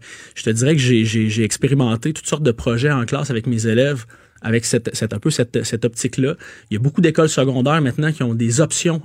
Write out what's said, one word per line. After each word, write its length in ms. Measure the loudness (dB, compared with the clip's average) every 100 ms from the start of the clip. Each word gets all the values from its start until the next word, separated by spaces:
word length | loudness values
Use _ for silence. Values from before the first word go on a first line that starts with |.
| -12 -20 -18
je 80 | -6
te 80 | -4
dirais 260 | 0 2 2
que 60 |
j'ai, 240 | 4 4 2
j'ai, 240 | 2 0
j'ai 140 | 0
expérimenté 720 | -2 0 0 2 2 0 -4
toutes 120 | -6 -6
sortes 160 | 0 0
de 40 |
projets 360 | 0 -2 0 0
en 120 | 0 -2
classe 240 | -4 -2
avec 160 | -4 -2
mes 220 | -2 2
élèves, 380 | 2 2 -2 -8 -20 _ _
avec 220 | -2 0
cette, 320 | 0 -2 -2 -4
cette, 160 | -4
un 60 | -2
peu 100 | -2
cette, 340 | -2 -2 -2 -4
cette 180 | -2
optique-là. 520 | -4 -4 -4 -2 -2 -4 -12 -20 -8
Il 40 | -2
y 20 |
a 20 |
beaucoup 220 | 0 2
d'écoles 260 | 2 4 2
secondaires 540 | 2 0 2 0 2
maintenant 300 | 0 0 -2
qui 100 | -2
ont 100 | -2
des 280 | 0 0 2
options 400 | 0 0 -2 -2